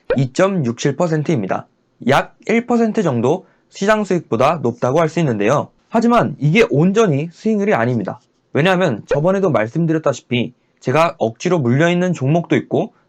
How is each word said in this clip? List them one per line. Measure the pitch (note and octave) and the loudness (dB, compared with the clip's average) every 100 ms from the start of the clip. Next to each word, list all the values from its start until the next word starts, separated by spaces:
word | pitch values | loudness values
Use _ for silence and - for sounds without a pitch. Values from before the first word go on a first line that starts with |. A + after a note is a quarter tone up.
| - B2 | -6 -2
이점육칠 | C3 - F#3+ F#3+ A#2+ A#2 D3 C3+ | -2 0 0 0 -4 -2 -4 -2
퍼센트입니다. | F3 D#3 C#3+ A#2 F#2+ G2+ - _ _ - A#2 | -2 -2 -2 -2 -2 -6 -8 _ _ -8 0
약 | D3 F#3 _ - | 0 0 _ -2
일 | A3+ A#3+ | -2 0
퍼센트 | A#3+ A3+ G#3+ | 0 0 0
정도 | E3+ A#2+ B2 F#3 - _ _ | -2 0 0 -2 -6 _ _
시장 | - G3 G#3+ | -4 0 0
수익보다 | G#3 F3+ - G#2+ C#3 E3 | 0 -4 -2 0 0 0
높다고 | B2 A#2 B2 D3+ | -4 -2 -2 0
할 | D#3+ | 0
수 | F3 | 0
있는데요. | D#3 G#2 G2+ C#3+ F#2+ _ _ | -2 0 0 0 -2 _ _
하지만 | A3+ A#3 A#3 A#2+ C#3+ | 0 2 2 0 -2
이게 | D3 E3 - | 0 2 2
온전히 | C3 F3+ G3+ G#3+ C#3 E3 | 2 2 2 2 0 -4
수익률이 | - A3 G#3 G3+ | -6 -2 -2 0
아닙니다. | E3 A#2 A#2+ - - _ _ _ | 0 0 -2 -4 -10 _ _ _
왜냐하면 | C3 F3 F3+ F3+ G#2 - | -2 0 2 0 -2 -2
저번에도 | D3 E3+ G3 F#3 | 0 0 0 0
말씀드렸다시피 | A#2 A2 D#3+ E3 D#3+ D3+ C3+ - B2 G2+ - _ _ | 0 0 -2 0 0 -2 -4 -4 -4 -4 -10 _ _
제가 | - D3 C3+ - | -2 2 2 0
억지로 | A2+ A2+ F3 F3 | -4 -4 -2 0
물려있는 | A#2+ C3+ E3+ F3 F3+ | 0 2 2 2 0
종목도 | E3 C3 E3+ E3 C3+ | -2 0 0 0 -2
있고 | - C3+ A3+ _ | 0 -4 -4 _